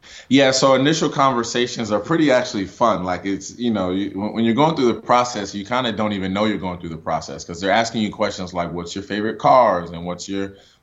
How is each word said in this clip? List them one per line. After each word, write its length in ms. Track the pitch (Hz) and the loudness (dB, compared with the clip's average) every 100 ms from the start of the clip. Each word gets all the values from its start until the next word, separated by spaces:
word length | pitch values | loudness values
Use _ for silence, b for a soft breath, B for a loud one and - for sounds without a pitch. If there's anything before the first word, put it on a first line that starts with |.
| B B B | B B B
Yeah, 220 | 135 135 | 4 6
so 220 | 131 139 127 | 4 4 6
initial 340 | 139 160 160 | 4 2 0
conversations 840 | - 135 120 117 123 123 - 107 | 2 2 2 -2 -2 -2 -4 -2
are 80 | 104 | -2
pretty 320 | - 165 147 | 0 2 4
actually 340 | 127 123 107 92 | 4 2 -4 -6
fun. 380 | - 117 92 | 0 2 2
Like, 220 | 92 87 98 | -2 -4 -4
it's, 320 | 95 - - | -6 -6 -4
you 140 | 120 | -2
know, 200 | 107 90 | 0 0
you, 200 | 95 98 | -2 -4
when, 220 | 95 104 | -4 -4
when 100 | 107 117 | 0 2
you're 80 | 113 | 4
going 200 | 151 - | 2 4
through 180 | 123 | 0
the 80 | 107 | 0
process, 520 | - 123 123 110 98 101 | 2 2 2 -4 -8 -8
you 100 | 95 | -4
kinda 260 | 123 127 | -2 -2
don't 220 | 104 107 | -2 -2
even 200 | 98 95 | -2 -2
know 120 | 98 107 | 0 0
you're 120 | 95 | 0
going 220 | 92 87 | -6 -8
through 100 | 87 | -10
the 80 | 80 | -10
process, 460 | 85 78 73 69 | -4 -4 -4 -12
'cause 160 | - 85 | -12 -6
they're 100 | 95 | 0
asking 300 | 104 117 117 | 2 2 -2
you 100 | 104 | -4
questions 420 | 92 104 98 90 | -2 -4 -4 -8
like, 180 | 90 85 | -6 -6
"What's 220 | 85 85 98 | -6 -8 -10
your 80 | |
favorite 340 | 98 101 107 - | -6 -4 -4 0
cars?" 500 | 143 131 117 90 85 | 4 6 6 2 -4
And 140 | 85 87 | -8 -8
"What's 220 | 87 - | -8 -6
your, 280 | 98 98 B B B | -6 -6 B B B